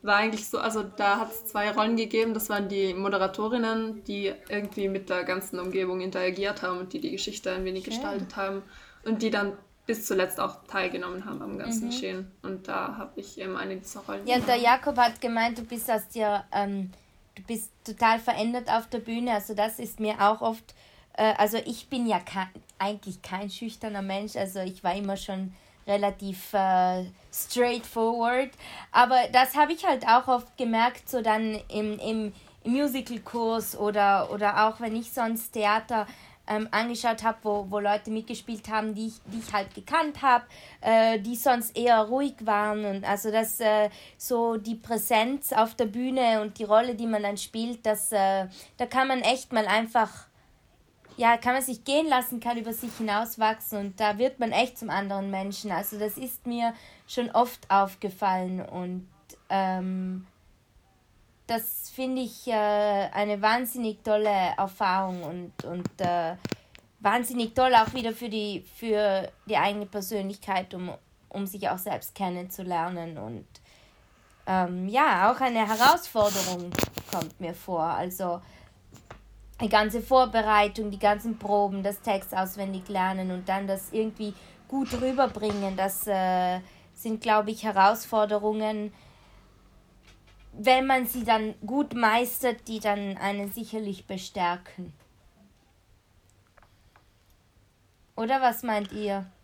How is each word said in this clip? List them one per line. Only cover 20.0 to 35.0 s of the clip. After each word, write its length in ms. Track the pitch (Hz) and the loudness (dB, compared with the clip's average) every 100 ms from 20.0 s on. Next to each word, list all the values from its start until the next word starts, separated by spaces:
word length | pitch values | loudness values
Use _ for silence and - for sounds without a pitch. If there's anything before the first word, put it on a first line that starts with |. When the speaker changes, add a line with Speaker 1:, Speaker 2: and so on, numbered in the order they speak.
| 214 208 | -4 4
Speaker 2:
auch 220 | 202 214 | 4 4
oft, 320 | 226 226 - - - - _ - | 0 -4 -12 -20 -20 -20 _ 0
äh, 160 | 220 - | 2 4
also 200 | 208 226 | 2 2
ich 260 | - 226 - | -4 -10 -6
bin 180 | 262 233 | -2 0
ja 100 | 190 | 0
ke-, 300 | 190 190 185 - _ _ | -2 -6 -6 -10 _ _
eigentlich 420 | 196 208 202 185 | -4 -4 -8 -12
kein 300 | - 185 202 | -8 -8 -8
schüchterner 500 | - 226 - 220 202 | -8 -10 -8 -8 -6
Mensch, 320 | 196 196 208 - | -4 -4 -4 -4
also 240 | 190 190 | -4 -4
ich 220 | 185 185 | -8 -4
war 120 | 180 190 | -4 -2
immer 220 | 202 196 | -4 -6
schon 360 | - 190 190 - - _ - | -6 -6 -6 -10 -20 _ -2
relativ, 680 | 202 202 202 196 185 - | 2 2 -2 -8 -8 -2
äh, 520 | 202 190 185 180 185 185 - - | 0 4 4 4 2 -4 -12 -14
straightforward. 1160 | - - 247 240 240 - 233 226 233 233 254 262 - - - - | -10 -6 2 2 2 -4 0 0 2 2 2 -2 -6 -18 -16 2
Aber 260 | 226 240 254 240 | 6 8 6 6
das 220 | 247 262 277 | 6 6 6
hab 140 | 294 | 4
ich 120 | 330 381 | 4 2
halt 220 | 262 - | 2 6
auch 200 | 233 254 | 6 6
oft 280 | 254 247 - | 0 0 -4
gemerkt, 520 | 240 226 240 247 - | 0 2 2 0 -6
so 120 | 254 | -2
dann 380 | 220 214 220 214 - | 2 2 0 -4 -6
im, 280 | 208 214 214 | -4 -4 -4
im, 340 | 220 220 214 - - - | -4 -2 -4 -8 -20 -10
im 80 | 226 | -2
Musical-Kurs 1040 | 254 294 262 - 233 - 233 226 226 214 - | 2 2 0 -6 -10 -6 -2 0 0 -2 -2
oder, 520 | 208 208 202 196 - | 0 4 6 4 2
oder 360 | 208 202 208 220 | 0 2 4 4
auch 120 | 220 | 2
wenn 160 | 233 | -4
ich 160 | 226 | -4